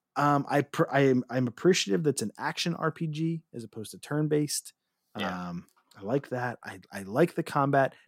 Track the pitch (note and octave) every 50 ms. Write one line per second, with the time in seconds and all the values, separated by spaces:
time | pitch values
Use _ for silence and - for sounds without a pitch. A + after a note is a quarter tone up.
0 | _ _ _ C#3 C#3+ D3 D3+ C#3+ - - C3 D3 C#3+ - - - E3 - C3 C#3
1 | C#3 C3+ C3 B2+ B2 - B2 C3 C3 - - - - F3 F#3 - - G3 G3 F3+
2 | D#3+ D3 C3+ - A#2 G2+ - - B2 D3+ D#3+ - - F3+ E3 - - D#3+ D#3 -
3 | E3 D#3 D3 D3+ D#3+ E3 E3 D#3+ - _ - A#2+ A2+ G#2+ - A#2 G#2 - - F#2+
4 | - - D3 D3+ D#3 D3+ D3+ D3+ D3+ D3 - - - - _ _ _ _ _ _
5 | _ _ _ G#2+ G#2 F#2+ F#2 F2+ F2+ F2 F2 F2 - _ _ _ _ _ _ -
6 | G2 G2+ C3 C#3+ - - B2+ B2 B2 B2 A#2 - - - G2+ F#2+ - _ - G2+
7 | G2 F#2+ G#2+ C3+ E3+ F3 - - D#3+ - - D3 C#3 C#3 C#3+ C3+ C3+ - - -
8 | _